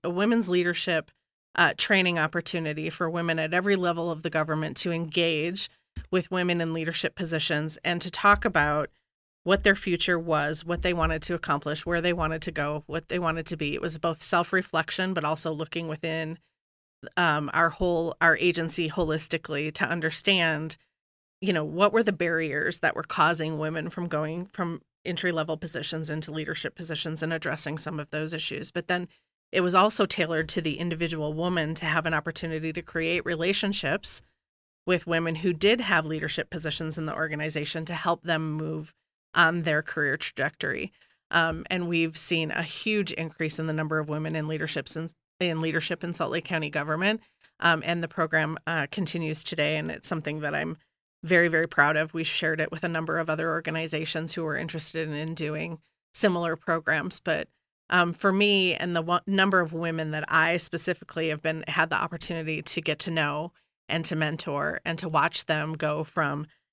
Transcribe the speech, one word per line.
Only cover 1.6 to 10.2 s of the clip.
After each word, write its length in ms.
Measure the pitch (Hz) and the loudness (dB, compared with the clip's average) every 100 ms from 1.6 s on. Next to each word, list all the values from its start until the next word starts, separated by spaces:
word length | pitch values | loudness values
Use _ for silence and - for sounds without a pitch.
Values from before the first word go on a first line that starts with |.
| 165 - | 4 4
training 420 | - 196 185 170 | 2 4 4 2
opportunity 680 | 156 175 165 175 160 151 160 | 2 0 -2 -2 -2 -2 -4
for 200 | - 165 | -2 -2
women 300 | 170 170 160 | 0 0 0
at 140 | 160 | 2
every 240 | 175 196 190 | 2 2 2
level 340 | 175 170 170 | 2 0 -2
of 120 | 160 | -2
the 60 | 165 | -2
government 460 | 156 156 156 156 131 | 0 0 0 2 2
to 160 | 175 | 2
engage 800 | 170 165 175 170 156 165 190 - _ _ - - | 0 0 4 4 4 0 -2 -4 _ _ -12 0
with 180 | 185 - | 0 2
women 300 | 185 180 170 | 0 2 2
in 140 | 165 | 2
leadership 420 | 165 160 165 156 - | 0 -2 -2 -4 -2
positions 640 | 165 160 - 151 156 - - | -2 0 2 0 0 -4 -2
and 160 | 175 | -2
to 100 | 175 | -2
talk 320 | - 202 202 | 2 6 6
about 460 | 220 165 147 147 143 _ _ _ _ _ 170 | 4 2 4 2 -2 _ _ _ _ _ 2
what 180 | 196 | 4
their 120 | 208 196 | 6 4
future 420 | 196 175 - | 2 0 2
was, 460 | 170 | 2